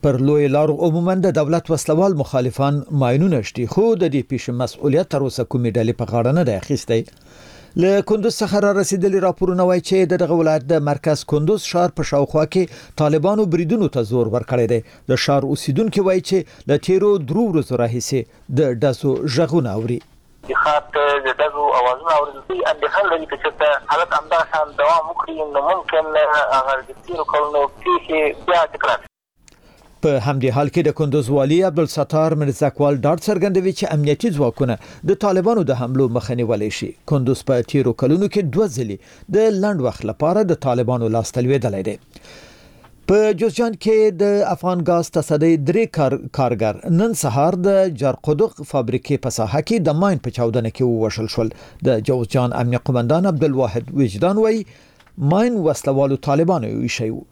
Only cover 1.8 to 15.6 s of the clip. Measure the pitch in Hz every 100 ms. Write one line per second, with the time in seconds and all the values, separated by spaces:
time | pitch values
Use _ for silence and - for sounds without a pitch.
1.8 | - 156 196 170 139 135 123 - 139 143
2.8 | 135 147 127 131 185 156 98 - 120 -
3.8 | 226 220 165 139 120 131 - 120 123 -
4.8 | 147 143 185 143 135 - 120 131 120 107
5.8 | 113 - 117 120 117 151 151 98 - 135
6.8 | - 113 113 - - - - - - -
7.8 | 180 202 196 214 214 - 202 202 202 202
8.8 | 196 196 196 190 185 175 190 180 180 180
9.8 | - 190 180 175 175 170 160 156 131 165
10.8 | 147 143 - 151 - 147 156 214 - 180
11.8 | 175 - 143 143 139 160 156 185 175 -
12.8 | - - 151 156 165 208 208 165 170 226
13.8 | 185 135 110 120 110 117 117 123 117 117
14.8 | - - - 127 - 143 135 143